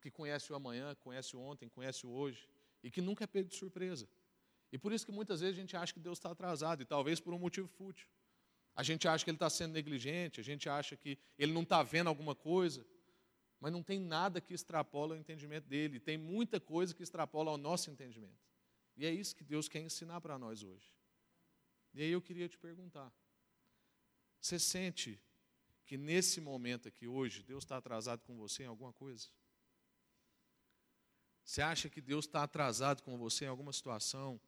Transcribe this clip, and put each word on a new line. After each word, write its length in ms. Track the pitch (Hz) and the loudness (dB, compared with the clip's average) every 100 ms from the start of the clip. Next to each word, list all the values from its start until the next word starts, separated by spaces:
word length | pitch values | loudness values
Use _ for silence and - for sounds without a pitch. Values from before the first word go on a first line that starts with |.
que 100 | 143 | -12
conhece 420 | - 147 147 - | -6 -2 -2 -2
o 40 | 143 | -4
amanhã, 380 | 131 120 143 139 | -4 -4 -4 -8
conhece 380 | 127 127 127 127 | -8 -8 -6 -8
o 40 | |
ontem, 280 | 135 147 117 | -10 -10 -12
conhece 380 | - 131 127 123 | -6 -6 -4 -6
o 40 | |
hoje, 380 | 123 143 117 - _ _ _ | -2 -2 -4 -14 _ _ _
e 80 | 131 | -6
que 100 | 185 | 0
nunca 240 | 180 202 | 0 0
é 20 | 208 | 0
pego 220 | 196 185 | 0 0
de 80 | - | -4
surpresa. 520 | 190 175 185 156 104 _ _ _ _ _ - | -8 -6 -4 -6 -10 _ _ _ _ _ -8
E 60 | 131 | -4
por 160 | 202 | 0
isso 140 | 220 - | 0 0
que 60 | |
muitas 280 | 202 220 170 | -4 0 2
vezes 160 | 185 185 | 2 0
a 40 | |
gente 160 | 190 180 | -4 -2
acha 180 | 175 | -2
que 60 | - | -4
Deus 180 | 170 175 | -6 -6
tá 120 | 170 | -6
atrasado, 520 | 170 185 156 156 160 | -2 0 2 2 2
e 20 | |
talvez 360 | 123 147 139 165 | 2 2 4 2
por 120 | 175 | 0
um 60 | 175 | 0
motivo 300 | 175 190 185 | 0 0 -4
fútil. 400 | - 190 - - _ _ _ _ _ _ | -8 -12 -14 -18 _ _ _ _ _ _
A 80 | - | -2
gente 240 | 127 160 175 | 2 4 6
acha 160 | 160 | 6
que 60 | - | 4
ele 80 | 156 | 2
tá 120 | 160 | 4
sendo 220 | - 165 | 2 0
negligente, 680 | 160 151 135 127 170 170 - | -2 0 -2 0 -2 -2 -4
a 40 | |
gente 240 | 113 143 156 | -6 -4 0
acha 280 | 143 143 139 | 0 -2 -6
que 220 | 147 139 - - | -6 -6 -6 2
ele 160 | 147 | 4
não 120 | 165 | 4
tá 180 | 170 170 | 6 8
vendo 240 | 127 160 175 | 8 6 4
alguma 280 | 143 151 | 2 0
coisa, 520 | 135 151 180 175 131 110 - _ _ _ _ _ - | -2 4 6 6 2 -10 -20 _ _ _ _ _ -6
mas 140 | 143 | -2
não 100 | 175 | -2
tem 160 | 165 196 | 0 -2
nada 420 | 180 160 190 175 | 2 4 4 2
que 140 | - | -4
extrapola 600 | 175 - 165 147 143 151 | -6 0 2 2 0 0
o 40 | 160 | -2
entendimento 480 | 156 160 147 151 147 | -8 -10 -6 -6 0
dele, 320 | 139 151 131 | 2 2 0
tem 180 | 156 156 | -2 -2
muita 440 | 156 202 233 190 | 0 0 2 0
coisa 340 | - 160 185 | 2 2 2
que 80 | 165 | 0
extrapola 480 | 170 170 151 151 156 | -4 0 2 4 2
ao 80 | 147 | 2
nosso 320 | 143 180 165 | 2 2 0
entendimento. 560 | 131 127 113 98 - _ _ _ _ _ - | -6 -12 -14 -16 -20 _ _ _ _ _ -2
E 80 | |
é 80 | 156 | 0
isso 220 | 170 202 | 0 -2
que 80 | - | -6
Deus 260 | 143 151 151 | -2 -2 0
quer 120 | 156 | -4
ensinar 400 | 160 - 165 170 | -6 -6 -6 -8
pra 180 | 160 135 | -6 -6
nós 240 | 117 110 | -6 -8
hoje. 320 | 101 95 - _ _ _ _ _ _ _ _ _ _ | -10 -14 -20 _ _ _ _ _ _ _ _ _ _
E 100 | 135 | -2
aí 80 | 156 | 0
eu 120 | 175 | 0
queria 260 | 180 175 175 | -2 -4 -6
te 80 | - | -6
perguntar: 560 | 170 170 180 151 131 - _ _ _ _ _ _ _ _ _ _ _ _ | -14 -14 -14 -14 -14 -18 _ _ _ _ _ _ _ _ _ _ _ _
você 200 | - 175 | -2 2
sente 600 | - 180 185 - - 98 _ _ _ _ _ _ | 2 2 0 -2 -6 -8 _ _ _ _ _ _
que 120 | - 135 | -10 -6
nesse 440 | 147 175 180 - | 2 4 6 2
momento 460 | 151 131 120 120 110 | -2 -4 -2 -2 -6
aqui 220 | - 120 | -10 -4
hoje, 340 | 131 127 98 | 0 0 -2
Deus 220 | 101 135 | -10 -10
tá 140 | - 131 | -6 -6
atrasado 440 | 127 113 113 117 | -4 -2 -2 -4
com 140 | - 117 | -6 -10
você 260 | 104 - | -6 -6
em 40 | 131 | -8
alguma 260 | 110 127 | -10 -12
coisa? 360 | - 135 117 - _ _ _ _ _ _ _ _ _ _ _ _ _ _ _ _ _ _ _ _ _ | -12 -12 -10 -14 _ _ _ _ _ _ _ _ _ _ _ _ _ _ _ _ _ _ _ _ _
Você 200 | - - | -4 0
acha 260 | 151 160 151 | 2 2 -2
que 120 | - | -6
Deus 280 | 131 147 151 | -2 -2 0
tá 160 | 151 | 0
atrasado 580 | 147 156 135 110 135 139 | 2 2 2 4 4 4
com 160 | - 123 | 0 -4
você 280 | 117 - 139 | 0 0 -2
em 20 | |
alguma 240 | 127 143 | -6 -4
situação? 680 | 131 135 107 - 135 135 117 | -4 -2 -2 -2 -2 -4 -8